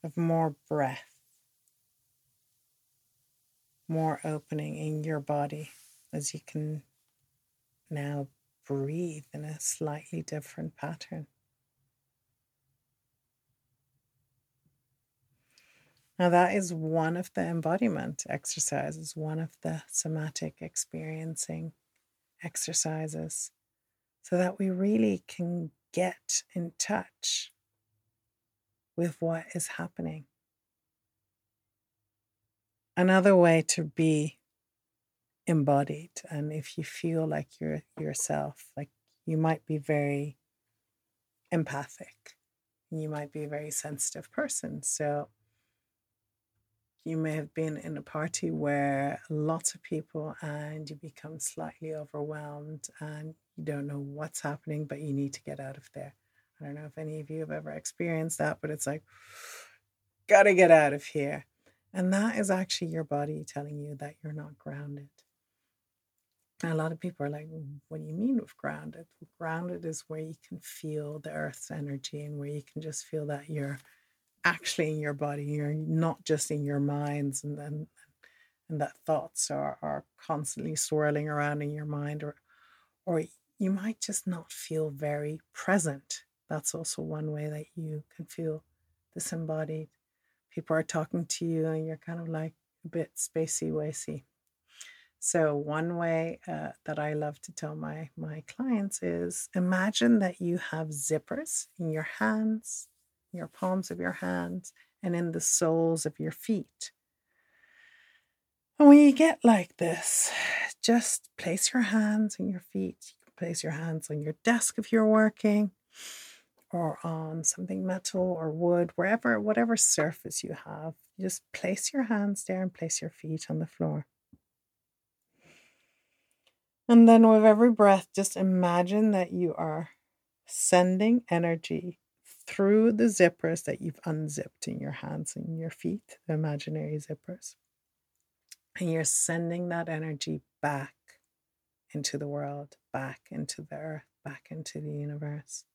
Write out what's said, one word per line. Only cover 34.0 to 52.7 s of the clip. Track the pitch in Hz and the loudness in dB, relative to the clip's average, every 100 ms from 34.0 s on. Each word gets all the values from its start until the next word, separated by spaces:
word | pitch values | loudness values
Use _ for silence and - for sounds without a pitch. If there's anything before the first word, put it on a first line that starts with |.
| 160 156 151 - _ _ _ _ _ _ _ _ _ _ - | 2 4 0 -6 _ _ _ _ _ _ _ _ _ _ 0
embodied, | 160 143 143 143 147 170 - - | 2 4 4 2 -4 -10 -18 -10
and | 151 151 | -6 -6
if | 156 - - | -6 -8 -10
you | |
feel | 156 - 170 165 160 | -10 -6 -2 0 0
like | 151 143 - | -2 -6 -8
you're | - 156 - - | -4 -4 -8 -8
yourself, | 156 147 - 151 147 - - - | -6 -4 -2 -2 -2 -8 -16 -12
like, | 147 _ _ _ | -14 _ _ _
you | - 160 | -4 0
might | 160 156 | 2 0
be | _ 156 | _ -6
very | 143 151 143 143 147 - _ _ _ _ _ _ _ _ _ _ _ | 0 0 0 -2 -4 -10 _ _ _ _ _ _ _ _ _ _ _
empathic, | 170 156 139 143 - - _ - _ _ _ _ _ _ | -2 -2 -6 -10 -14 -20 _ -20 _ _ _ _ _ _
you | 160 156 | -8 -6
might | 151 147 | -6 -8
be | 151 | -8
a | 151 | -6
very | 147 151 | -6 -6
sensitive | 143 147 139 - 156 - | -8 -8 -6 -6 -8 -10
person, | - 294 - - 147 | -6 -4 -4 -6 -8
so | 139 - 147 147 151 _ _ _ _ _ _ _ _ _ _ _ _ _ _ _ _ _ | -6 -2 -2 -2 -6 _ _ _ _ _ _ _ _ _ _ _ _ _ _ _ _ _
you | - 160 | -6 -4
may | 156 | -2
have | 156 151 | -4 -6
been | - 160 151 | -4 -4 -4
in | 160 151 | -8 -10
a | |
party | - 156 160 - 170 | -8 -6 -4 -4 -4
where | 156 147 143 143 139 139 139 - | -2 0 2 2 0 -2 -4 -6
lots | 151 151 165 - | -2 0 -2 -4
of | - | -8
people | - 156 156 160 151 - | -8 -8 -6 -8 -8 -8
and | 156 147 151 156 151 | -8 -8 -8 -10 -12
you | 147 | -14
become | 156 - 156 160 | -16 -16 -16 -10
slightly | - - 156 - 156 | -10 -8 -12 -10 -10
overwhelmed | 156 147 147 147 151 147 147 151 | -10 -10 -8 -8 -8 -10 -12 -12